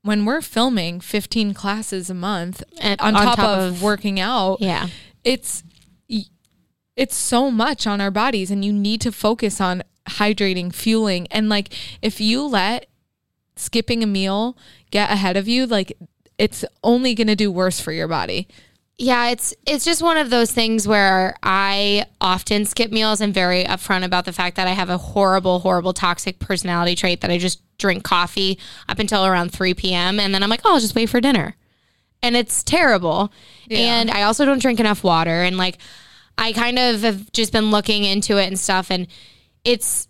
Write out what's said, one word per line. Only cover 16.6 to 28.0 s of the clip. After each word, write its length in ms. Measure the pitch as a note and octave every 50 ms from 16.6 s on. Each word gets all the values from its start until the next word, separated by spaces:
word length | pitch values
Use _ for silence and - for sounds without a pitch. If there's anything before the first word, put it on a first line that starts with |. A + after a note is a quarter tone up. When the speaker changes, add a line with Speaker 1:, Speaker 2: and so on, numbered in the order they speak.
| - - _ _ -
Speaker 1:
only 300 | G#3 A#3+ B3 C4 B3+ A#3
gonna 220 | G#3+ A#3+ G#3+ G#3+
do 160 | F#3+ G#3+ G3+
worse 280 | F3 F3+ F#3 F#3 F3+ -
for 120 | - -
your 160 | D#3 E3 D#3+
body. 400 | D#3+ E3 C#3+ F2 F#2 G2 - G3 _ _ - _ _ _ _ _ _ _
Speaker 2:
Yeah, 300 | - B3 C4 B3 A#3+ A#3+ A#3+
it's, 240 | B3 A#3+ - - - _ _
it's 180 | - D4+ C4+ -
just 180 | E4 E4+ E4
one 140 | E4 E4+ D#4+
of 140 | D#4 D4+ A#3+
those 220 | B3 A#3+ A#3 G#3+
things 360 | - A#3+ A3+ A3 A3+ A3 G3
where 480 | G3+ G#3+ G3+ G3 G3 F#3+ F#3 F#3 F#3 - - -
I 600 | - F#3+ G3 G3 G3 G3 G3+ G3+ G3+ G3+ G#3 G#3 - _ _
often 440 | - F#3 F#3 F#3 - - G#3 G#3 G#3+
skip 260 | G3+ - - A3+ A3 A3
meals 260 | A3 A3 A3 G#3+ G3+
and 140 | G#3+ G#3 F#3+
very 320 | F#3+ F3+ F3+ F3+ F3+ F#3
upfront 400 | - - F#3 - - G3 F#3 F#3
about 180 | F3+ F3+ F3+ F3
the 80 | F#3+
fact 240 | E3+ - F3+ F3+ F3
that 120 | - F#3
I 40 | F3+
have 180 | F#3 G3 F3+ F3+
a 80 | F3+
horrible, 640 | F3+ - - - G3+ G3 F#3+ F#3+ F#3+ F#3 F#3 F3+ F3
horrible 320 | F3+ F#3+ F#3 F3 E3+ F#3
toxic 480 | F3+ - - F3 F3 - - F#3+ F3+ _
personality 560 | - - G3 F3+ - F#3 F3 F3 F3 F3 F3
trait 240 | - - F#3 F3 -
that 80 | - F3
I 60 | F3
just 240 | E3+ F3 F#3 - _ _ _ _
drink 260 | - - G3 F3 F#3+